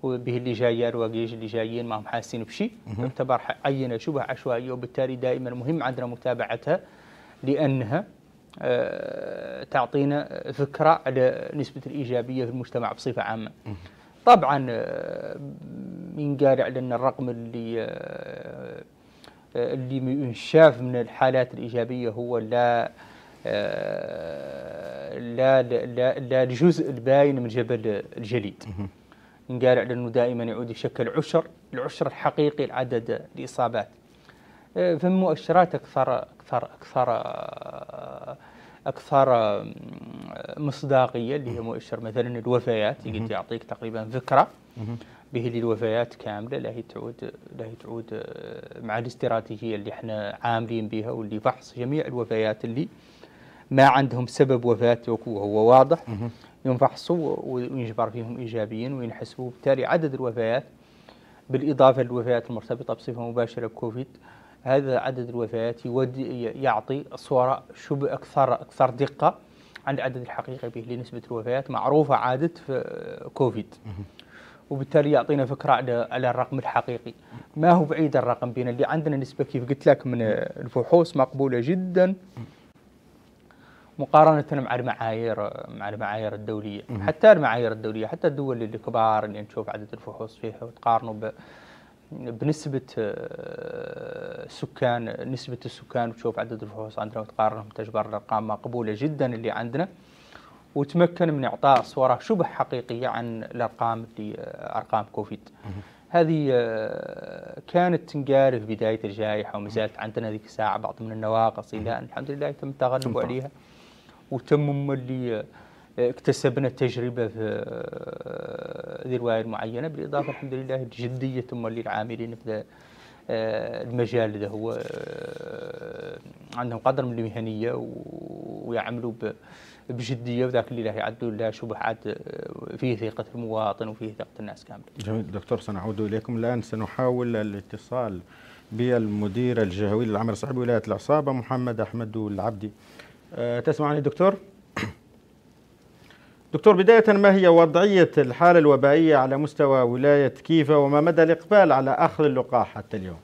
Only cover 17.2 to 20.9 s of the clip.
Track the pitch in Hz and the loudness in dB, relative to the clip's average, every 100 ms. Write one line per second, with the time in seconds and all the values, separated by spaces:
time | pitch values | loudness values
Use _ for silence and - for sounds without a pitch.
17.2 | 127 117 117 117 113 113 110 - - - | -6 -6 -10 -8 -6 -4 -6 -8 -10 -12
18.2 | - - - - - - - _ _ - | -12 -12 -12 -12 -12 -14 -18 _ _ -20
19.2 | - - _ 123 120 135 127 131 127 139 | -20 -20 _ -4 -2 -2 -4 -2 -2 -2
20.2 | 131 113 - 160 160 117 127 | -2 -6 6 10 10 8 -2